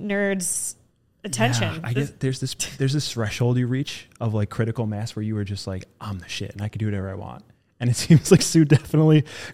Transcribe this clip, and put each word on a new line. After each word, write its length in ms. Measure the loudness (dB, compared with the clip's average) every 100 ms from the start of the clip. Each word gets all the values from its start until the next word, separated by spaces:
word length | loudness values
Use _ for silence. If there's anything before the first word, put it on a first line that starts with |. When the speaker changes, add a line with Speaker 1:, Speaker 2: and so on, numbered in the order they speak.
Speaker 1:
nerds 760 | -4 -2 0 -2 -4 -6 -6 -10 _ _ _ _
attention. 500 | -8 0 0 2 -2
Speaker 2:
Yeah, 60 | -4
I 80 | -4
Speaker 1:
This 160 | -4 -4
Speaker 2:
guess 80 | -4
there's 200 | -4 -4
this, 140 | -6 -6 -8 -2
there's 160 | 0
this 180 | 0 -2
threshold 460 | -4 -4 0 2 2
you 80 | 0
reach 420 | -2 -4 -10 -16 -6
of, 140 | -2
like, 160 | 0 -2
critical 380 | -2 -2 -2 -2
mass 280 | -4 -6
where 80 | -6
you 120 | -4
were 100 | -4
just 220 | -4 -6 -8
like, 180 | -10 -10 -14
"I'm 200 | -10 -10
the 80 | -10
shit 240 | -10 -10
and 100 | -8
I 60 | -8
can 80 | -4
do 80 | -4
whatever 240 | -2 -6
I 40 |
want." 300 | -8 -12 -14 -20 _ _ -4
And 100 | 0
it 60 | 2
<laughs> 0 |
seems 340 | 6 6 8
like 100 | 6
Sue 240 | 6 4
definitely 640 | 6 4 4 4 6 6 4 -6 -14